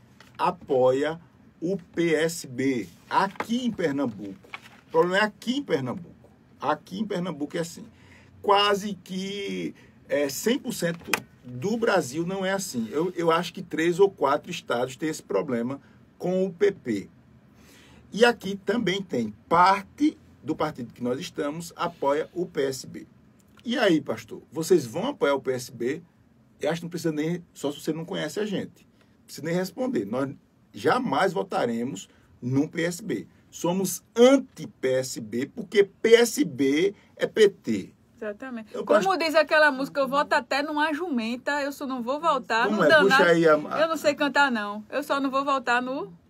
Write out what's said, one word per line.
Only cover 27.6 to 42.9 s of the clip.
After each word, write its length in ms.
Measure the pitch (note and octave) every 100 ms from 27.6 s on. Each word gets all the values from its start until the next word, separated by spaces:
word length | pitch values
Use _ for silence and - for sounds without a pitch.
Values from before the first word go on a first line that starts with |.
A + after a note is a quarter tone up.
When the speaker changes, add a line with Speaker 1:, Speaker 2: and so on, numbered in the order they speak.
| C#3
Speaker 1:
se 100 | D3
você 120 | -
não 120 | D#3+
conhece 360 | E3 F#3+ D#3 G3
a 40 |
gente, 400 | G#3+ F3+ - - _ _ _ _
não 40 |
precisa 220 | - - D#3
nem 80 |
responder. 500 | F3 F#3 - B3+ A#3
Nós 260 | G2+ A#2+ C3+ - _ _ _
jamais 600 | G2+ A2 B3 C4 C#3 F#3+
votaremos 760 | F3+ F#3+ G#3 B2+ A#2 A#2+ F#3 - _ _ -
num 260 | B2 C3 D#3
P 160 | -
S 180 | E3 F3
B. 280 | - A2+ E2+ _ _
Somos 540 | - E3 F#3 F#3 - _ A3+
anti-P 720 | B3 C#4 C4+ - - - C3
S 260 | C3 B2+ -
B, 260 | A2 A#2 C#3+
porque 380 | - - G#3
P 300 | G3 _ A3
S 300 | A3+ A#3+ -
B 480 | F#3+ B2+ C#3 C#3+ F#3+ G3+ _
é 120 | - E3
P 200 | - G#3
T. 460 | - - G#2+ - - _ -
Speaker 2:
Exatamente. 560 | G#3+ G#3 C4 A#3 A3
Speaker 1:
Eu 120 | -
Speaker 2:
Como 180 | G#3 G3
Speaker 1:
gosto 160 | F#4+ F4+
Speaker 2:
diz 160 | D#4+
aquela 380 | D#4 D4+ D#4 D4+
música, 280 | C4 C4+ D4
"Eu 60 | C4+
voto 260 | C#4 D4
até 300 | D#4 A#3+ C4+
numa 300 | D4 D4+ D#4
jumenta, 680 | D4 F4+ B3+ A3 B3 C4+ D4
eu 120 | C#4
só 140 | C#4+ C#4+
não 140 | C4
vou 180 | A#3 C#4+
votar 460 | E4 C#4 - A3+ B3
Speaker 1:
Como 100 | G#3+
Speaker 2:
no 80 |
Speaker 1:
é? 20 |
Puxa 160 | D#3